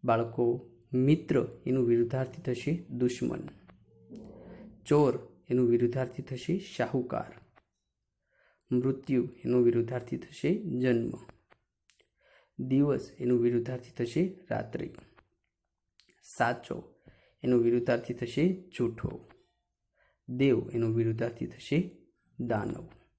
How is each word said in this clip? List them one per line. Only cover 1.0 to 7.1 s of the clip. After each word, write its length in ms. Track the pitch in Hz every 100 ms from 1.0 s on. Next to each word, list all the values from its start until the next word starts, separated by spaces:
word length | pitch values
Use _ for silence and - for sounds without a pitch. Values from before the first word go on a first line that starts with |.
| 131 156 - 135 - - -
એનું 200 | 127 120
વિરુદ્ધાર્થી 560 | 117 117 131 131 -
થશે 440 | - 123 - 170 -
દુશ્મન. 500 | 123 123 - 123 - - - - - _ _ - - - - - - - - -
ચોર 340 | 147 143 117 - - _
એનું 180 | 123 120
વિરુદ્ધાર્થી 560 | 117 120 131 127 -
થશે 360 | - 127 - 180
શાહુકાર. 840 | 185 - 117 135 123